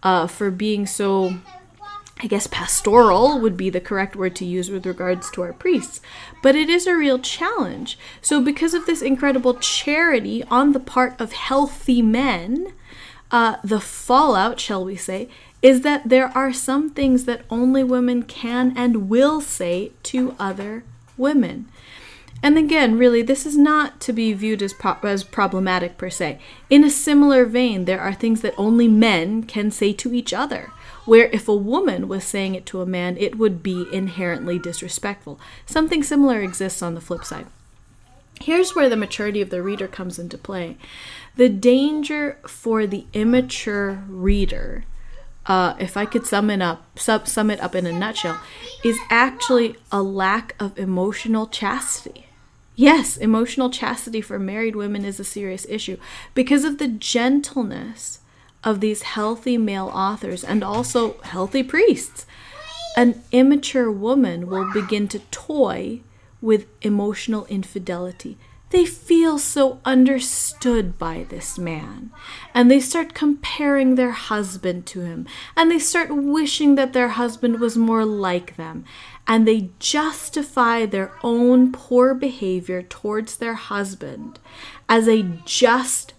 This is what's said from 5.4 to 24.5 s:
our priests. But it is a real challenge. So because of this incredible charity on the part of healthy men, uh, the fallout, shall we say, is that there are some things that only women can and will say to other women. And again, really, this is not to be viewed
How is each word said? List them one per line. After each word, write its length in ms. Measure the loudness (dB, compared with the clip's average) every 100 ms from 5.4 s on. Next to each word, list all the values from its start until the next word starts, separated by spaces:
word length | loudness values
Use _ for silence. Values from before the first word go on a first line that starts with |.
our 100 | -8
priests. 480 | -4 0 0 0 -14 -18 -20 -20 0
But 120 | 4
it 160 | 4 4
is 160 | 2 2
a 100 | 2
real 220 | 2 0
challenge. 800 | -2 -4 -4 -2 -4 -6 -12 -12 -18 -8
So 220 | 0 2
because 320 | 2 0 0
of 120 | 0 -2
this 160 | -2
incredible 520 | 0 0 2 2 0
charity 880 | 0 -2 -2 -2 2 2 2 0 -8
on 280 | 0 4 4
the 80 | 4
part 400 | 0 0 0 -2
of 120 | -10
healthy 720 | -8 -2 0 0 -2 0 2
men, 680 | 4 2 0 -2 -4 -4 -6 -12 -20 -20 -20 -20 _
uh, 260 | 2 2 0
the 180 | -2 -2
fallout, 800 | -2 -12 2 4 4 4 0 -2
shall 260 | -6 -6
we 120 | -6 -8
say, 320 | -8 -8 -10 -16 -20 _
is 200 | 6 6
that 260 | 4 0 2
there 280 | 2 2 0
are 160 | -2
some 380 | -2 -2 -2 -2
things 360 | 0 2 2 0
that 180 | -6 -6
only 340 | 0 2 2
women 380 | 2 0 0 0
can 500 | -4 -10 -6 0 0 0
and 340 | 0 0 2
will 300 | 4 4 2
say 520 | -4 -6 -2 -2 -4 -12
to 320 | -6 -2 -2 -4
other 460 | -6 -6 -8 -10 -14 -20 _ -2
women. 480 | 2 2 2 -4 -14 -20 -20 -20 -20 -20 -20 -2
And 140 | 4 4
again, 400 | 4 4 4 6
really, 240 | 6 6
this 240 | 2 0
is 140 | 0 4
not 420 | 4 4 0 -4
to 120 | -6
be 200 | -2 0
viewed 300 | 0 -2